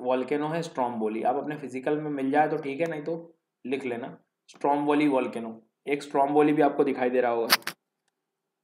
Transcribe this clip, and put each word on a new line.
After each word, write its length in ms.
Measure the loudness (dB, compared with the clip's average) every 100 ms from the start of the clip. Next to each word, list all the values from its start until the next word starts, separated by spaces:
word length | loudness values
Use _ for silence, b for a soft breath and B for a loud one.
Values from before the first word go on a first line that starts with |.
वोल्केनो 480 | -2 0 0 -2 -2
है 140 | -4
स्ट्रोम्बोली। 580 | -4 -4 -4 -2 -4 -2
आप 140 | 0 -2
अपने 200 | -4 -8
फिजिकल 400 | -8 -6 -2 -2
में 120 | -2
मिल 180 | -4 0
जाए 180 | 2 2
तो 80 | 0
ठीक 220 | -4 -2
है, 60 | -2
नहीं 160 | -4
तो 300 | -6 -8 -8 -20 _ _
लिख 200 | -6 -4 -4
लेना 300 | -6 -8 -14 _ _ -20
स्ट्रोम्बोली 580 | -4 0 2 2 4 4
वोल्केनो। 520 | 2 0 -4 -10 -12 -20 _ -6
एक 160 | -6
स्ट्रोम्बोली 500 | -2 0 4 4 4
भी 100 | 6
आपको 220 | 4 4
दिखाई 260 | 2 2 2
दे 100 | 2
रहा 120 | 2
होगा। 240 | 0 2 0 -2 -14 _ _ _ _ _ _ _ _